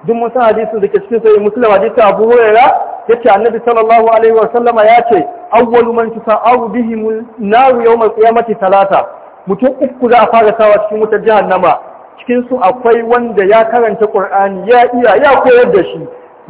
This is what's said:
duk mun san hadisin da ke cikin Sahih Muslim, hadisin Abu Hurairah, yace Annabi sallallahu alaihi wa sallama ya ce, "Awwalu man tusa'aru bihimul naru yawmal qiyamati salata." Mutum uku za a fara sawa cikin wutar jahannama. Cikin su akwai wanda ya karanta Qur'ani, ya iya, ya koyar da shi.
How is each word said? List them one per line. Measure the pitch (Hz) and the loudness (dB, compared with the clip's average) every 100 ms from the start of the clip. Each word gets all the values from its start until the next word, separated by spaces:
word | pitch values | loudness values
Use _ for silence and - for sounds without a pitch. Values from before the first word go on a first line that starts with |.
duk | 160 233 | -6 -4
mun | 233 | -4
san | 254 | 0
hadisin | 226 214 214 226 | 0 0 -4 -4
da | 196 | -4
ke | - | -4
cikin | - 226 | -4 -2
Sahih | 220 208 | 2 2
Muslim, | 208 233 220 | 0 0 0
hadisin | 196 220 226 | 0 0 0
Abu | 202 196 226 | 0 2 2
Hurairah, | 240 220 220 269 - - - - | 2 4 4 2 0 -6 -8 -4
yace | 233 226 | 0 2
Annabi | 202 226 226 233 | 2 0 -2 -2
sallallahu | 233 220 233 220 | -2 2 2 2
alaihi | 220 226 220 | 2 2 2
wa | 220 | 0
sallama | 240 240 226 214 | 0 0 2 4
ya | 233 - | 4 2
ce, | - - - - | 0 -2 -10 -2
"Awwalu | 226 233 240 233 | 0 2 2 0
man | 233 226 | -2 -4
tusa'aru | 220 226 214 220 247 226 | -6 -4 0 0 0 -2
bihimul | 233 226 220 220 220 240 - | -4 -4 -4 -6 -6 -10 -10
naru | 202 233 269 240 | -2 2 2 2
yawmal | 226 233 214 | 2 2 0
qiyamati | 220 226 233 220 202 | 0 0 0 -2 -4
salata." | 190 196 196 151 - - - - 185 | 0 2 2 0 -2 -12 -20 -14 -8
Mutum | 196 262 262 | -2 -2 -2
uku | 262 - 240 | -6 -2 0
za | 226 | 2
a | 220 | 2
fara | 233 214 202 | 2 2 2
sawa | 214 208 | 2 2
cikin | - 214 | 0 -4
wutar | 214 202 | -2 -2
jahannama. | 220 208 180 185 170 131 - - - - | 0 0 0 0 0 -2 -6 -20 -20 -16
Cikin | - 247 247 | -6 -4 -4
su | 254 | -2
akwai | 240 247 233 233 | -2 0 0 0
wanda | 226 240 240 202 190 | 0 -2 -2 -2 2
ya | 220 226 | 2 2
karanta | 240 220 190 208 | 0 -2 -2 -2
Qur'ani, | 196 190 196 196 185 196 | -2 -2 -2 -2 -4 0
ya | 240 240 | 2 2
iya, | 247 226 190 | 0 0 2
ya | 285 240 | 2 2
koyar | 254 247 233 | 2 2 4
da | 196 | 0
shi. | - 165 - - - - | -2 -8 -16 -18 -20 -20